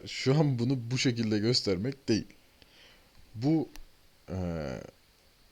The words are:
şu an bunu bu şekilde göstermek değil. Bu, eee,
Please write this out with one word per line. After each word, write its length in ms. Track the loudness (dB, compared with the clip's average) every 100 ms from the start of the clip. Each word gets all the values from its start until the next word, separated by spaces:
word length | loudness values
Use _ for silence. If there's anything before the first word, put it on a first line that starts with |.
| -4
şu 280 | -4 2
an 240 | 4 4 2
bunu 320 | 0 0 -2
bu 80 | 0
şekilde 400 | 0 0 0 2
göstermek 720 | 2 2 0 0 -2 -6 0
değil. 180 | 0 0 -14 _ _ -20 -20 -20 -20 _ -20 -18
Bu, 340 | -4 2 2 0 -8 -18 _ _ _ -8
eee, 520 | -4 -4 -4 -6 -8 -12 -20 _ _ _ _ _